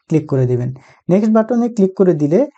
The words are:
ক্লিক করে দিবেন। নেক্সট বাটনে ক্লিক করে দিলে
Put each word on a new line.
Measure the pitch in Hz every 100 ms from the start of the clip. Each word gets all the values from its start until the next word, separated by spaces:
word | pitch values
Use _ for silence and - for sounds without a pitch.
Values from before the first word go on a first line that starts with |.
| _
ক্লিক | 160 151
করে | 135 127
দিবেন। | 123 123 131 - _ -
নেক্সট | 185 220
বাটনে | 220 220 240 240
ক্লিক | 233 190 190
করে | 185
দিলে | 160 147 180 294